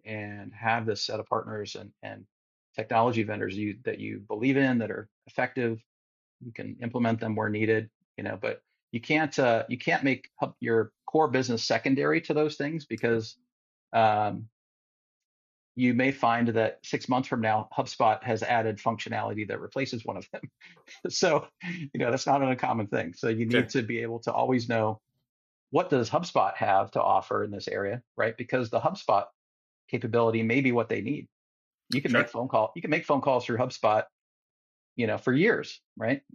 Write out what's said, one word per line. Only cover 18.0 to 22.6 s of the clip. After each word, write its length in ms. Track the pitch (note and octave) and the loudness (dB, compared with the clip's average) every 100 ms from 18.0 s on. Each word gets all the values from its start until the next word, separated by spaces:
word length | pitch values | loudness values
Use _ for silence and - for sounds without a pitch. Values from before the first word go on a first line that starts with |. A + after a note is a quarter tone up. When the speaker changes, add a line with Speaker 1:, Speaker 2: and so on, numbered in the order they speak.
| A#2 G#2+ | 2 2
Speaker 1:
has 180 | B2+ A2+ | 0 -2
added 360 | G#2+ A#2+ A2 G#2+ | 0 0 0 -2
functionality 720 | - A2+ - A2 G#2+ G#2 G2+ | -4 -4 -4 -6 -4 -6 -6
that 140 | G2+ | -6
replaces 420 | - - C#3 B2 | -6 -6 -4 -4
one 140 | - G2 | -6 -8
of 100 | - | -10
them. 100 | - - _ - - | -14 -16 _ -20 -20
<laughs> 340 | - - F3+ | -20 -10 -8
So, 380 | - F#3 D3 - - F3+ F3 C#3+ | 0 2 2 0 -12 -10 -8 -8
you 60 | - | -4
know, 100 | B2 | -2
that's 160 | C3 - | 0 0
not 160 | C#3 | 2
an 80 | C3+ | 2
uncommon 380 | B2 | 0